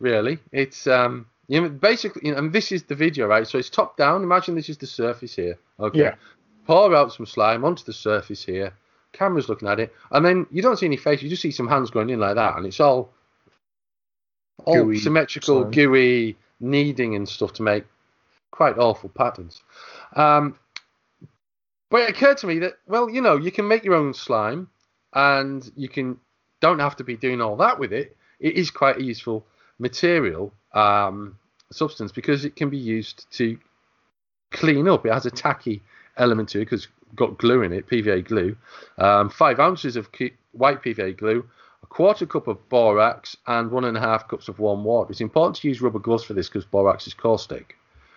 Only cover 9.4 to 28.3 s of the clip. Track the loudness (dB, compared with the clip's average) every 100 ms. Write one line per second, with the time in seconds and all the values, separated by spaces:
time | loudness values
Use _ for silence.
9.4 | -4 -6 -4 -4 -4 _ -2 2 4 2
10.4 | -2 0 0 0 -2 -2 0 -2 -2 -6
11.4 | -6 -4 -2 0 0 -2 -2 0 0 0
12.4 | 0 -2 -6 0 2 2 -2 _ _ _
13.4 | _ _ _ _ _ _ _ _ _ _
14.4 | _ _ 2 4 4 0 2 2 0 -4
15.4 | 2 2 2 4 4 6 4 2 0 -6
16.4 | _ -10 -2 0 0 -2 -2 -4 -6 -6
17.4 | -6 -2 -2 -2 -4 _ _ _ _ _
18.4 | _ 0 2 4 2 0 -6 -4 -4 -4
19.4 | -16 -20 _ -20 -20 -20 -8 2 4 4
20.4 | 2 -8 _ -20 _ _ _ _ -20 _
21.4 | _ _ _ _ -2 0 0 2 2 2
22.4 | 0 -2 -4 -8 -4 -2 -2 0 2 2
23.4 | 0 -2 0 0 2 2 0 -4 -2 -2
24.4 | -2 -6 -12 _ _ _ _ 2 2 2
25.4 | -2 -8 -12 -12 -10 -6 -6 -8 _ _
26.4 | _ 0 0 2 -2 -6 -12 -6 -4 -2
27.4 | -2 0 0 0 -4 -6 -8 _ _